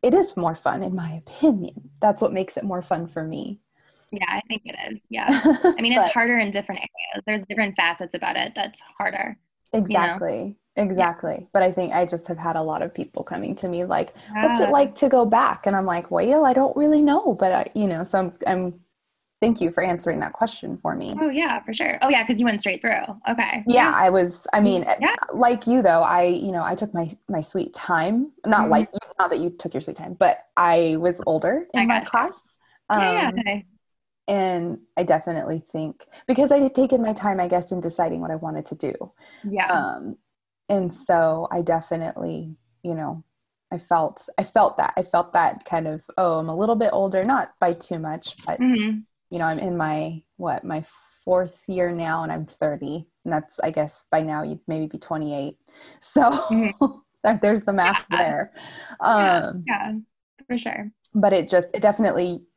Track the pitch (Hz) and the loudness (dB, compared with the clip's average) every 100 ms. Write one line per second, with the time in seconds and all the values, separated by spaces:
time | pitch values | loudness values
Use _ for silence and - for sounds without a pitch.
0 | 247 349 370 - 170 160 - - 185 185 | 4 4 2 -2 -2 -2 -4 -2 -4 -4
1 | 165 160 - - 302 208 170 - - _ | -6 -10 -14 0 2 2 -4 -12 -20 _
2 | 214 208 220 185 185 - 202 180 175 165 | 0 2 0 -2 -6 -6 -6 -6 -4 -4
3 | 165 165 160 156 - 202 _ _ _ _ | -4 -8 -8 -8 -10 -12 _ _ _ _
4 | _ 202 185 196 - 220 - - - 220 | _ -6 -4 -4 -6 -12 -10 -14 -12 -14
5 | _ - - 277 302 311 359 349 226 247 | _ -4 0 4 4 4 2 2 2 4
6 | 180 233 233 240 208 202 196 180 - - | 4 2 2 2 0 -2 -6 -10 -12 -14
7 | - 202 196 214 190 208 208 196 170 170 | -14 -10 -4 -6 -4 -2 -2 0 0 0
8 | 175 175 - - - - 202 - - _ | -8 -6 -4 -4 -4 -6 -8 -10 -20 _
9 | 202 - - - _ _ _ 220 190 202 | -4 -4 -8 -8 _ _ _ -2 2 2
10 | 170 180 170 113 196 202 _ - 202 185 | 2 0 -4 -4 -8 -12 _ -2 -2 2
11 | 175 175 165 - 180 196 185 180 180 - | 2 0 -6 -8 -2 2 2 2 -2 0
12 | 175 170 - 170 165 160 160 156 170 - | 0 -2 -8 -6 -4 -2 -2 -4 -6 -8
13 | - - - - - - 185 175 180 165 | -10 -10 -8 -8 -6 -6 -6 -4 -2 -2
14 | - - - 208 220 240 202 285 277 - | -4 -10 -12 0 0 2 4 4 2 2
15 | 277 254 226 226 269 - - 196 190 175 | 4 4 4 4 2 0 0 0 0 -4
16 | 175 175 196 294 285 254 269 - 294 302 | -2 0 2 4 4 4 2 2 4 6
17 | 294 294 415 185 190 185 - - 202 165 | 6 4 2 0 2 0 -2 -2 -2 -2
18 | 185 196 185 - - 185 180 175 _ _ | -2 -2 -2 -4 -2 -2 -2 -8 _ _
19 | _ _ _ _ 220 226 165 170 185 175 | _ _ _ _ 0 2 0 0 0 -2
20 | 170 160 156 - 220 - - - - - | -2 -4 -6 -2 -4 -4 -10 -8 -6 -6
21 | - - 311 269 320 233 - 220 - - | -8 -4 -2 -2 -2 -4 -6 -4 -4 0
22 | 269 269 226 220 240 208 208 180 - 214 | 2 2 2 2 2 2 -2 -4 -2 -2
23 | - 202 - 233 202 - 214 240 - - | -4 -8 -4 -2 -2 -2 4 4 6 6
24 | 185 190 175 - - 214 208 185 - - | 4 4 2 -2 0 4 4 4 0 0
25 | 320 480 - - 240 240 - 247 196 165 | 0 0 -4 2 2 4 2 4 6 6
26 | 165 180 180 175 202 180 160 180 214 175 | 4 4 4 2 -2 -2 -2 -4 -4 -4
27 | 165 180 - 175 156 196 - - - 170 | -6 -8 -6 -6 -4 -4 -6 -8 -2 0
28 | 165 226 294 _ - 208 160 160 214 196 | 2 0 -2 _ 2 2 4 2 2 -4
29 | - - 180 165 175 175 175 135 156 151 | -10 -2 0 0 -2 -6 -8 -8 -8 -12
30 | 160 175 180 - - - 175 170 165 160 | -12 2 2 2 -2 0 4 4 4 2
31 | 175 175 - 160 165 262 349 247 233 233 | 0 0 0 0 0 -2 -2 0 2 2
32 | - 233 330 - _ _ _ _ _ 208 | 2 0 0 -6 _ _ _ _ _ 2
33 | 190 262 302 - 208 202 196 _ _ _ | 2 2 0 -2 -4 -4 -8 _ _ _
34 | _ _ - 202 185 175 170 170 _ - | _ _ -2 0 0 -2 -4 -8 _ -4
35 | 175 156 160 160 - 160 - 160 156 - | 2 2 2 -6 -4 -6 -6 -8 -8 -10
36 | - - - 247 285 285 269 269 262 262 | -20 -18 -2 2 6 6 4 2 2 4
37 | 220 214 208 190 175 180 175 180 170 165 | 2 -2 -2 -2 0 0 -2 -6 -6 -2
38 | 165 165 165 160 165 156 156 156 139 - | -2 -2 -6 -6 -6 -8 -10 -8 -6 -6
39 | - _ - - 208 196 180 175 123 64 | -12 _ -20 -14 -8 -2 0 0 -2 -8
40 | 85 - _ _ _ _ _ 202 180 - | -10 -14 _ _ _ _ _ -2 -2 -6
41 | - 170 160 160 170 175 175 165 165 165 | 0 2 2 0 -4 -4 0 -2 -2 -6
42 | 165 - 170 160 160 160 _ _ 175 170 | -6 -8 -8 -8 -10 -16 _ _ -8 -6
43 | 151 165 - _ _ _ _ 175 - 170 | -6 -10 -16 _ _ _ _ -12 0 0
44 | 156 - - - 202 - 202 - - - | 0 -6 -8 -6 0 4 4 4 -2 0
45 | - 175 175 - 160 - - 170 160 156 | 0 0 2 2 2 0 -6 -4 -4 -8
46 | - - 185 160 165 160 214 226 220 - | -8 -2 0 0 -2 -2 0 2 2 2
47 | 196 190 196 262 - _ 180 170 - 170 | 0 0 2 0 0 _ 0 0 -6 -8
48 | 160 160 - - - - 254 240 214 214 | -6 -8 -12 -12 -8 0 2 2 0 -4
49 | 220 _ _ 175 165 160 185 175 156 156 | -8 _ _ -4 -2 -2 -4 -2 -2 -2
50 | 160 165 _ _ 175 - - 156 156 - | -4 -10 _ _ -6 -6 -6 -8 -8 -18
51 | _ _ - 180 180 - - 185 180 170 | _ _ -2 0 0 -8 -8 -2 -2 -2
52 | 165 160 160 160 156 - 156 147 143 156 | -4 -4 -4 -6 -8 -4 -4 -2 -8 -10
53 | 160 _ - 156 156 - 160 156 151 - | -12 _ -4 -4 -4 -6 -4 -2 -4 -6
54 | _ 160 156 151 151 156 - 160 156 156 | _ -2 -2 -6 -6 -10 -8 -6 -6 -10
55 | - 160 151 143 143 - _ - - - | -8 -6 -4 -6 -8 -10 _ -20 -20 -20
56 | - - 240 277 - 226 214 202 277 - | -2 4 4 2 0 0 0 2 0 0
57 | _ _ - 214 202 214 214 196 175 202 | _ _ 0 2 4 2 0 2 2 0
58 | - - 165 147 - - - - - - | -2 0 0 0 -6 -10 -20 -18 -18 -2
59 | - 220 196 175 - 180 180 208 214 220 | 2 4 4 2 0 -8 -4 -4 -4 -8
60 | 220 _ _ _ 269 247 233 - 208 _ | -10 _ _ _ -8 -6 -6 -8 -10 _
61 | _ 214 202 190 160 180 175 214 208 208 | _ 2 4 4 4 2 2 2 2 4
62 | 208 - 180 175 _ | 0 2 -2 -4 _